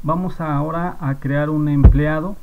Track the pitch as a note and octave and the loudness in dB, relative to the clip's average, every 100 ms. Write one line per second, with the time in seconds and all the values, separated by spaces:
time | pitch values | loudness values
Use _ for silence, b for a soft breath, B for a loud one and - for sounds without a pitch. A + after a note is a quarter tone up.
0 | D3 E3+ F#3 - D#3+ C#3+ D3+ E3 F3 - | -2 -4 -4 -6 -4 -2 -2 -4 -6 -6
1 | C#3 C3+ C3+ C#3+ D3 D3+ D3 C#3+ C3+ C#3 | -6 -6 -4 -2 -2 -2 0 6 8 6
2 | D3+ D#3 F3 G#3 | 2 -2 -6 -10